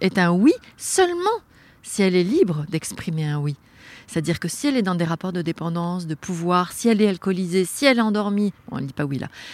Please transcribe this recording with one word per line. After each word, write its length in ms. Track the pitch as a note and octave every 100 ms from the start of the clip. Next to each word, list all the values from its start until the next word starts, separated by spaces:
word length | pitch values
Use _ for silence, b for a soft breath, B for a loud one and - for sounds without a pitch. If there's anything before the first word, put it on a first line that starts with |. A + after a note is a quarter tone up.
est 180 | F#3+ F#3+
un 140 | F3
oui 200 | F3+ B3 A#4+ b b
seulement 520 | - - F4+ F4 F#4 A4+ - b b b
si 180 | - -
elle 140 | F#3+ F3+
est 80 |
libre 400 | F3+ D#4 A3 D3+ D3+
d'exprimer 580 | D#3+ - - - D#3+ D3+
un 100 | D3
oui. 160 | D3 C#3+ B B B B B
C'est-à-dire 340 | E3+ D#3 D#3+
que 80 | F3
si 180 | - C#4+
elle 100 | C4
est 60 |
dans 140 | F#3+ F3
des 80 |
rapports 280 | E3 E3 F#3
de 80 | F3+
dépendance, 680 | E3 E3 E3 E3+ F3 F3+ E3+
de 80 | D#3
pouvoir, 560 | - F3 E3+ F3+ F3+
si 160 | - A#3
elle 120 | G#3+
est 60 | G#3+
alcoolisée, 580 | F3+ F#3+ F#3 F#3 F#3
si 200 | F3+ -
elle 140 | C#4 A#3+
est 40 |
endormie, 500 | A3 G#3 G#3 G3+ G#3 - -
bon, 100 | C3
elle 80 | C3+
dit 60 |
pas 120 | C3+
oui 160 | D3 C3+
là, 80 | - B B